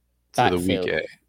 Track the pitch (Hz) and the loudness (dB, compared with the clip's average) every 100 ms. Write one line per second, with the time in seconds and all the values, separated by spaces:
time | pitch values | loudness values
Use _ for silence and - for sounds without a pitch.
0 | _ _ _ - 120 90 92 92 90 80 | _ _ _ 0 2 2 0 -2 -2 -4
1 | - - | -6 -12